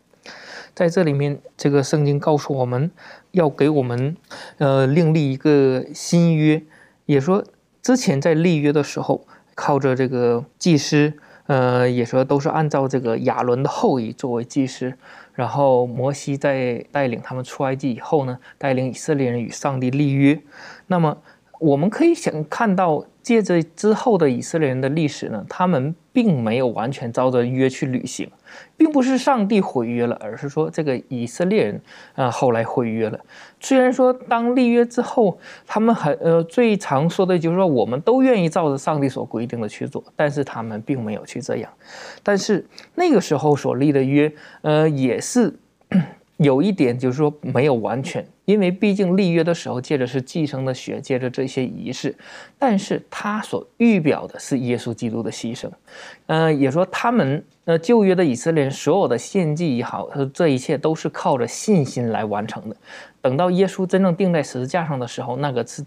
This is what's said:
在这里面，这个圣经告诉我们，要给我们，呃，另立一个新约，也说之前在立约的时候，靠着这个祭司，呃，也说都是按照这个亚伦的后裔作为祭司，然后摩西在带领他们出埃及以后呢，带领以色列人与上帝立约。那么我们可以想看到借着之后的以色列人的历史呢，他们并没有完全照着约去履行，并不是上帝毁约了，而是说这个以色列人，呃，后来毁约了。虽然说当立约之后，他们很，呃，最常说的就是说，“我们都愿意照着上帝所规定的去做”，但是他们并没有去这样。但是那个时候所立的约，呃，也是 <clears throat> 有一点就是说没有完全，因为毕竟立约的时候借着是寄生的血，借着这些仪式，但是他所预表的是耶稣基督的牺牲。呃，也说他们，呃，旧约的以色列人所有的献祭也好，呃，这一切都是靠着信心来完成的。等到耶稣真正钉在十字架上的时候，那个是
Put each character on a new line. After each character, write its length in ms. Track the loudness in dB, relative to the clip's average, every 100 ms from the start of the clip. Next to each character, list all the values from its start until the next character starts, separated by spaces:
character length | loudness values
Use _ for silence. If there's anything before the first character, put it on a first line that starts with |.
| _ _ -20 -20 -20 -20 -16
在 140 | 0 0
这 140 | 2
里 100 | 2
面， 260 | 2 -2 -4 -12
这 140 | -10 0
个 140 | 0
圣 240 | 2 2 2
经 120 | 2
告 160 | 2
诉 200 | 0 0
我 100 | -4
们， 260 | -2 -2 -4 -6 -20 -20 _
要 180 | 0 0
给 180 | 2 2
我 140 | 2
们， 340 | 0 -2 -4 -6 _ -18 -16 -2
呃， 300 | 2 4 4
另 260 | 4 4
立 180 | 2 0
一 60 | 0
个 480 | 4 6 4 2 -4
新 420 | -12 0 4 4
约， 280 | 4 4 2 -4 -20 _ _
也 160 | 0 0
说 240 | 2 -2 -2 _ _ _
之 120 | 0
前 240 | 2 2 0
在 140 | 2
立 240 | 2 2 2
约 160 | 2
的 100 | 0
时 160 | -2 -6
候， 280 | -4 -4 -4 -20 _
靠 240 | -8 -2 0
着 160 | 2
这 140 | 0 0
个 340 | 0 0 0 -4 -2
祭 200 | 2 2
司， 340 | 4 2 2 -2 -18 -16 -2
呃， 420 | 2 2 2 2
也 120 | 0
说 220 | 0 0
都 160 | 2 2
是 80 | 0
按 220 | 0 0
照 180 | 0 0
这 100 | -2
个 200 | -2 -2
亚 240 | -2 0
伦 200 | 0 0
的 60 | -2
后 320 | 0 0 0
裔 120 | -4
作 180 | -8 -6
为 120 | -6
祭 240 | -4 -2 -2
司， 280 | -4 -10 -10 -20 -20 -16
然 120 | -6 -4
后 400 | 2 4 4 2
摩 240 | -2 -4
西 280 | -4 -6 -2
在 440 | -2 0 -2 -4 -6
带 160 | -2 -2
领 140 | -4
他 120 | -8
们 100 | -10
出 180 | -10 -4
埃 120 | -4 -2
及 160 | -4
以 80 | -6
后 240 | -2 -2
呢， 140 | -2 -8 -14 -6
带 160 | -2
领 160 | -2 -2
以 60 |
色 180 | -6 -4
列 180 | 0 0
人 120 | -2
与 80 | -6
上 280 | -6 -4 -2
帝 120 | -2
立 220 | 0 0
约。 280 | 4 4 2 _ -20 -20 -18 -2
那 120 | 0
么 200 | 0 -2 _ _ _ -2
我 160 | 2 4
们 140 | 2
可 160 | 2 2
以 80 |
想 280 | 2 -2 -4 -6
看 260 | -2 0
到 300 | 2 2 0 -4 _
借 200 | 0 2
着 200 | 4 0
之 320 | 0 -2 0
后 240 | 2 2 4
的 100 | 4
以 120 | 2
色 180 | -2 -2
列 100 | 0
人 120 | 0
的 80 | -2
历 180 | 0 -2
史 220 | -2 -8
呢， 160 | -8 -8
他 180 | -2 0
们 280 | 2 -2 -8 _
并 300 | 0 2 2
没 140 | 0 0
有 100 | 0
完 220 | -2 -6
全 200 | -6 -6
照 180 | 0 2
着 140 | 2
约 260 | 0 0 0
去 160 | 0 -4
履 180 | -4
行， 240 | -6 -10 -12 _ -20 -20 -14 0
并 140 | 2
不 100 | 4
是 160 | 2 2
上 300 | 2 2 2
帝 140 | 2
毁 260 | 2 -2 -2
约 200 | 0 -2
了， 100 | -2
而 160 | -8 -10
是 120 | -6
说 200 | -4 -2
这 140 | -2
个 180 | -2 -4 -4
以 180 | -8 -6
色 180 | -2
列 200 | 0 2
人， 160 | 0 -4 -14 -20 -16 -4
呃， 140 | -4
后 200 | 0 2
来 140 | 2
毁 240 | 0 -2 -2
约 180 | -2 -4
了。 100 | -4 -14 -20 -20 _
虽 180 | 0 4
然 140 | 4
说 200 | 4 2
当 420 | 2 -2 -2 2 2
立 120 | 4
约 160 | 4
之 160 | 2 -2
后， 380 | -2 2 2 0 -16 -20 -6
他 120 | 0
们 160 | 2
很， 180 | 2 0 0
呃， 220 | 2 2
最 340 | 2 2 2 2
常 320 | 0 0 0
说 160 | 0
的 140 | 2 2
就 120 | 2
是 60 | 2
说 80 | 2
，“我 200 | 2 0
们 140 | 0
都 220 | 2 4
愿 200 | 4 4
意 60 | 2
照 200 | 0 0
着 80 | 0
上 240 | -2 0
帝 80 | -2
所 160 | -4
规 220 | -8 -6 -6
定 140 | -6
的 80 | -8
去 180 | -8 -10
做”， 160 | -10 -12 -4
但 140 | -2
是 120 | -2
他 200 | -6 -6
们 200 | -10 -10
并 180 | -6 -6
没 140 | -4
有 100 | -8
去 160 | -10 -12
这 160 | -6 -8
样。 140 | -8 _ -20 -20 -20 -8
但 140 | -2 -2
是 300 | 0 -2 -2 -20 -12
那 160 | -2 2
个 100 | 2
时 160 | 2 0
候 180 | 2
所 220 | 0 0 0
立 160 | 2
的 100 | 2
约， 300 | 2 2 2 -2 -20 -6
呃， 260 | 0 2 2
也 320 | 2 0 -2
是 340 | -2 0 0 -2 _ _ -2
<clears throat> 480 | 0 0 -10 _ 0
有 220 | 2 4
一 120 | 2
点 260 | 2 0 2
就 100 | -2
是 80 | 0
说 160 | -2 -2
没 260 | -4 0 2
有 80 |
完 280 | 0 -2 -4
全， 240 | -4 -8 -10 _ 0
因 120 | 2
为 100 | 2
毕 240 | 2 0
竟 240 | 2 2 2
立 120 | 2
约 160 | 2
的 100 | 0
时 140 | -2 -4
候 120 | -8
借 160 | -4 -2
着 80 |
是 160 | -2 -4
寄 240 | -6 -4
生 200 | -4 -4
的 100 | -6
血， 260 | -6 -8 -10
借 160 | -4 -4
着 140 | -4
这 160 | -4 -4
些 180 | -4
仪 280 | -6 -8 -10
式， 200 | -8 -8 -8 -18 -20 -20 -2
但 180 | 0 0
是 240 | -2 -6 -6
他 320 | -10 -8 -8
所 220 | -6 -8 -8 0
预 240 | 4 4
表 260 | 2 0 -4
的 100 | -14
是 180 | -6 -4
耶 180 | -2 -4
稣 160 | -4
基 160 | -6 -6
督 140 | -4
的 80 | -6
牺 260 | -8 -8 -8
牲。 140 | -12 -14 _ -20 -20 -18 -4
呃， 260 | 0 2
也 160 | 2 2
说 160 | 2 -2
他 260 | -2 0
们， 320 | 2 0 -2 -6 _ -2
呃， 120 | 0
旧 240 | 4 4
约 100 | 6
的 120 | 4
以 100 | 2
色 160 | 0 0
列 140 | 0
人 80 | 0
所 280 | -2 0 2
有 60 | 2
的 100 | -2
献 380 | -2 -2 0
祭 220 | 0 -2 -2
也 80 |
好， 240 | -4 -8 -8
呃， 120 | -6 -6
这 140 | 0 2
一 100 | 2
切 180 | 0 -2
都 160 | -2
是 160 | -2 -6
靠 280 | -4 -2 0
着 80 | -2
信 380 | -4 2 2
心 260 | 2 -2 -4
来 140 | -2
完 200 | -4 -4
成 240 | -6 -10 -14
的。 60 | -16 -20 -20 -20 _
等 160 | -2 0
到 120 | 0
耶 120 | 2
稣 220 | 0 0 0
真 160 | 2
正 140 | 2 2
钉 160 | 2
在 100 | 0
十 160 | -2 -6
字 60 | -4
架 180 | -4
上 140 | -2 -4
的 80 | -6
时 160 | -8
候， 140 | -8 -4
那 160 | -2
个 120 | -4
是 160 | -6 -10